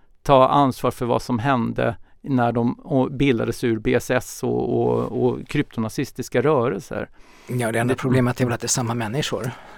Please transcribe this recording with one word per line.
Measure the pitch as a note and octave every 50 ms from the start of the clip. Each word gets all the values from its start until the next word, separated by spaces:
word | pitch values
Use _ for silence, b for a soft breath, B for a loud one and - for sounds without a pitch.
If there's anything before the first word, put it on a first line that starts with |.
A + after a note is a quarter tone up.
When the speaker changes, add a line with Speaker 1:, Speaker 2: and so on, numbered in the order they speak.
| - _ - - _
Speaker 1:
ta | - C#3+ C3+ B2+ -
ansvar | - C#3+ C#3+ C3+ A#2+ - - B2+
för | A#2 - B2+
vad | A#2 A#2+ A#2 -
som | - B2+ A#2
hände | G#2+ C#3+ C3+ B2 A2+ A#2 A#2 A#2 B2 A#2+ A#2 - - - - -
när | - - C#3 B2+ A#2+ A#2+ A#2
de, | A#2+ A#2 A#2+ -
och | - - - D3+ C3 B2+ - C#3+
bildades | B2 C#3+ C#3 B2+ A2 A#2 A#2 A#2 - -
ur | B2 A2+ A2
B | A2 C3 B2+
S | A#2+ - -
S | C3 B2 A2 - - - -
och, | B2 A#2+ A#2+ B2 A#2+ B2 A#2+
och, | A#2+ A#2+ A#2+ A#2 A#2+ - - B2+ A#2+
och | B2+ A#2+ C3 B2+ -
kryptonazistiska | - D3 C#3 - - - A2+ A2 - - C#3+ - - - B2 - - B2+ A#2+
rörelser. | C#3+ D#3 C#3 A#2 B2 F3 - - - - - - - b b b b b b b
Speaker 2:
Ja, | - B2 B2 A#2+ A2 A2+
det | A2+
enda | A#2 A#2+ C3
Speaker 1:
Det | B2
Speaker 2:
problemet | - C3+ B2 C3 B2+ B2 B2 -
är | C3
väl | A#2+ A#2+
att | A#2
det | -
är | A#2
samma | - - B2+ A2+ A#2+
människor | A#2+ A#2 G#2 G#2+ C#3+ D#3 - - G2+ - B2 B2 B B B B